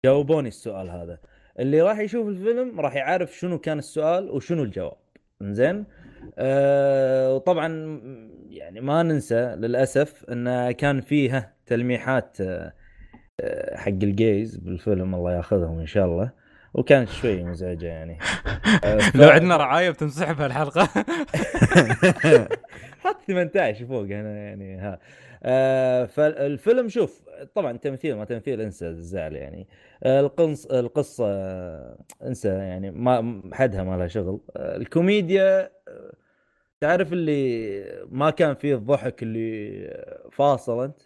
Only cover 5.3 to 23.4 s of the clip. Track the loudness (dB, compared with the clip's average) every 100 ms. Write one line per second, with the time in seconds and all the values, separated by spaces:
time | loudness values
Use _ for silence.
5.3 | _ -8 2 2 2 -8 -18 -20 -20 -20
6.3 | -4 0 2 4 4 4 2 2 2 2
7.3 | 2 2 0 0 -6 -8 -12 -14 -18 -20
8.3 | -20 -20 -18 -16 -8 -2 0 2 0 0
9.3 | 0 0 -2 -2 0 2 2 0 -4 -10
10.3 | -6 -2 -2 -2 0 0 0 0 0 2
11.3 | -2 -6 _ _ -2 0 -2 0 -2 -2
12.3 | -6 -6 -6 -10 -16 -20 -20 -20 -20 _
13.3 | -8 -6 -6 -8 -6 -4 0 0 2 2
14.3 | 2 -2 -8 -10 -6 -2 0 0 -2 -2
15.3 | -4 0 0 0 -4 -2 0 0 0 -4
16.3 | -8 _ _ _ -4 6 6 6 -4 -2
17.3 | -2 -4 -6 -6 -6 -8 -10 -12 -8 -6
18.3 | -6 -6 -2 2 4 4 4 4 10 12
19.3 | 12 6 2 4 2 2 0 -6 -4 -4
20.3 | -2 -2 -2 -2 2 2 0 -4 -4 -4
21.3 | -4 -4 4 6 8 6 4 2 4 6
22.3 | 6 6 -8 -10 -20 -20 -6 -4 -4 -2
23.3 | -2